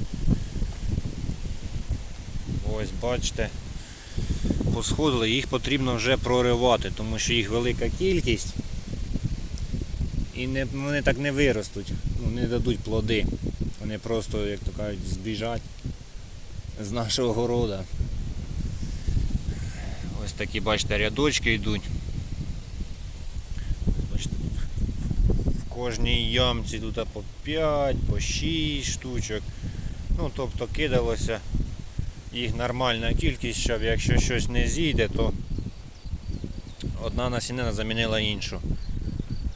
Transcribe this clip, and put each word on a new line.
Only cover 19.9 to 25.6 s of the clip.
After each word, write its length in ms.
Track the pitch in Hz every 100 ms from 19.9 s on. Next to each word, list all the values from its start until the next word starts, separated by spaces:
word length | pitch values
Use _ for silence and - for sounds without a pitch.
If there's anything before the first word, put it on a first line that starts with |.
| - - - 98
Ось 80 |
такі, 280 | - 104 107
бачите, 380 | 101 107 - 104
рядочки 560 | 107 110 147 131 120 110
йдуть. 280 | 104 104 - - - - - - - - - - - - - - - - - - - - -
Ось, 260 | - -
бачите, 220 | - - - - - - - - - - - - - -
в 280 | -